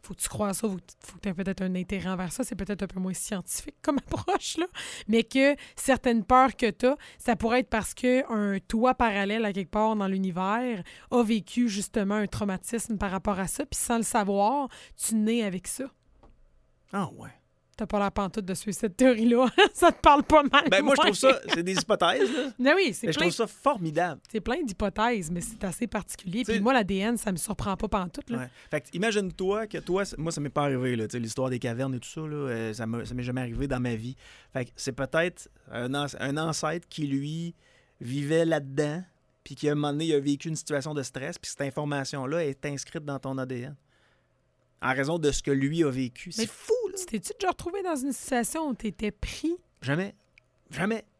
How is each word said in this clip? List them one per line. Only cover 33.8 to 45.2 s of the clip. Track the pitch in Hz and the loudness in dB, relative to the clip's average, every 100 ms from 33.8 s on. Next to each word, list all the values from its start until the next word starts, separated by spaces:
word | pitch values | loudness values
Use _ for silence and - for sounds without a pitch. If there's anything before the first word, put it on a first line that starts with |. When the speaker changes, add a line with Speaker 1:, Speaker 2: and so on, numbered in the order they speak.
Speaker 2:
ma | 123 | -2
vie. | 113 117 135 - - _ | -2 -6 -12 -20 -20 _
Fait | - | -8
que | 120 | -8
c'est | - - | -6 -8
peut-être | 127 131 160 175 170 - _ - | -6 -2 0 0 -4 -20 _ -12
un | 117 123 | -8 -4
anc-, | 143 143 - | -4 -4 -6
un | 135 147 | -4 -2
ancêtre | 160 156 156 170 - | -2 -2 -4 -4 -8
qui, | - 147 | -6 -2
lui, | 139 143 160 170 - _ _ _ _ | -2 -2 -6 -8 -10 _ _ _ _
vivait | 117 139 143 160 | -6 -4 0 2
là-dedans, | 165 156 135 135 147 156 185 _ _ _ | 4 0 -2 -2 -2 -2 -10 _ _ _
puis | - | -18
qui, | 135 147 | -2 0
à | |
un | 147 | 2
moment | 147 | 0
donné, | 147 165 | 0 2
il | |
a | 147 | 2
vécu | 139 143 165 | 2 -2 -2
une | 156 | -8
situation | - 147 147 | -4 -4 -2
de | 147 | -6
stress, | 131 - 143 175 | -6 -8 -10 -10
puis | - | -12
cette | - | -6
information-là | 139 143 147 143 131 143 131 165 | -6 -4 -4 -2 -4 -6 -4 -2
est | 151 135 151 | -2 -4 -8
inscrite | 139 - 165 | -8 -8 -10
dans | 147 139 | -8 -8
ton | 135 135 | -6 -6
A | 127 | -6
D | 127 | -6
N. | 127 143 _ _ _ _ _ _ _ _ _ _ | -10 -14 _ _ _ _ _ _ _ _ _ _
En | 123 | -2
raison | 131 139 | 0 0
de | 170 | 2